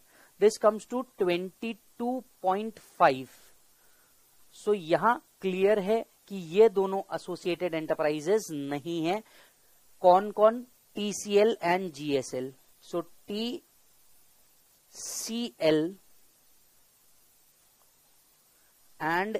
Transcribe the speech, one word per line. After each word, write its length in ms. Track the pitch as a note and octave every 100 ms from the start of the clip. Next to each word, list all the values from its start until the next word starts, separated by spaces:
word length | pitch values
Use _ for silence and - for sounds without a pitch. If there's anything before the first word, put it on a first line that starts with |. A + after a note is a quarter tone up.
| _ _ _ _
this 100 | G#3 - G#3+
comes 280 | G#3+ -
to 100 | B3 B3 -
twenty 520 | F3+ F3 F#3 - A3+ G#3 _ -
two 220 | A#3+ B3+ - _ F#3
point 280 | F#3+ A3 - - -
five। 280 | E3 C3 B2+ - - _ _ _ _ _ _ _ _ _ - -
So 180 | G#3 G#3
यहां 380 | D#3 E3 G#3+ B3 - _
क्लियर 380 | F#3+ F3+ G3 G#3+
है 260 | F#3 A3+ - _ _
कि 80 | G3
ये 340 | D#3+ F#3 A3
दोनों 460 | F#3+ F#3+ G3 - E3
एसोसिएटेड 580 | - E3+ F#3 E3 F3+
एंटरप्राइजेस 720 | D#3+ D#3 D#3 D#3 D#3 D3+ G#3+ F3
नहीं 540 | D3 C#3 C#3+ E3+ E3+ D#3+
है। 180 | G#3 - - - _ _ _ _ _
कौन 300 | F3+ F#3 G#3
कौन? 340 | G#3 G#3+ A#3+ B3 _ _ -
टीसीएल 600 | G#3 F#3 G#3 G3+ A3 - E3+
and 260 | F#3 F#3
जीएसएल। 640 | C#3 D3 C#3 - B2+ C3 C3+ _ _
So 200 | - E3+ E3 - -
टीसीएल 2750 | G#3 A#3 E4+ - _ _ _ _ - _ _ _ _ _ _ _ - - - - A#3 A#3+ - D#3+ D#3 E3 G3 - - - _ _ _ _ _ _ _ _ _ _ _ _ _ _ _ _ _ _ _ _ _ _ _ _ _ _ -
and 380 | D#3 E3+ G#3